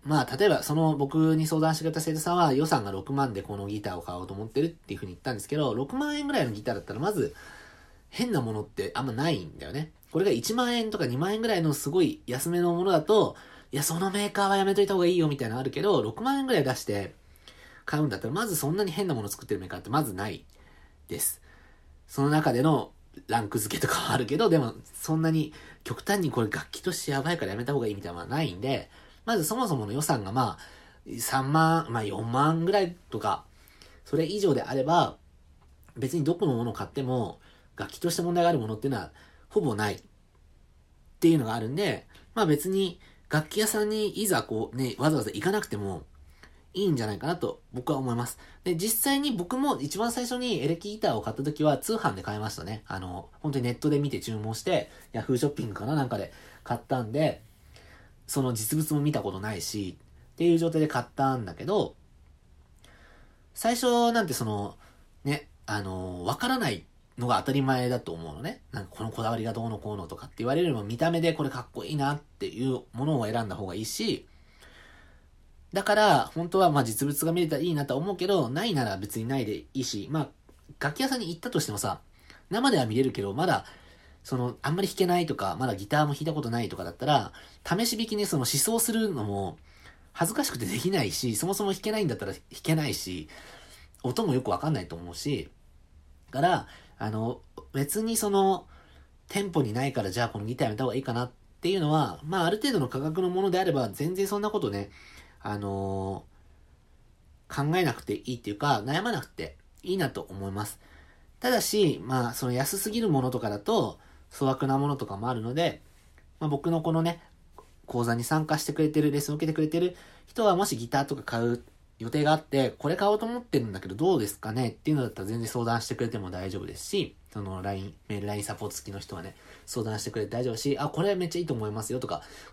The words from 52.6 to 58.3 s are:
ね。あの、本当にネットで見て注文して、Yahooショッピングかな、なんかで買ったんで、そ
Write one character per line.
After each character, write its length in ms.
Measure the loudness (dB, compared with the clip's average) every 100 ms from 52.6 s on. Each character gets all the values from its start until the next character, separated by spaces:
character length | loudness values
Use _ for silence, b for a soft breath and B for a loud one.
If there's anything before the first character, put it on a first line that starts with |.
ね。 180 | -8 -8 -8
あ 120 | -8
の、 300 | -8 -10 -12 -8
本 120 | -4
当 60 | 0
に 60 |
ネ 60 | -2
ッ 20 |
ト 160 | 0 2
で 80 | 2
見 100 | 2
て 120 | -2
注 160 | -4 -6
文 180 | -4
し 80 | -4
て、 280 | 0 0 0 B B
Yahoo 240 | -6 0 2
シ 80 |
ョ 40 | 2
ッ 20 |
ピ 140 | -2
ン 40 | -6
グ 60 |
か 100 | -6
な、 100 | -2
な 100 | 0
ん 40 | 0
か 80 | -2
で 160 | -6 B B B
買 140 | -6 -6
っ 20 |
た 220 | -2 -2
ん 100 | 0
で、 300 | 0 0 0 -10 -20 B B B B B -18
そ 140 | -4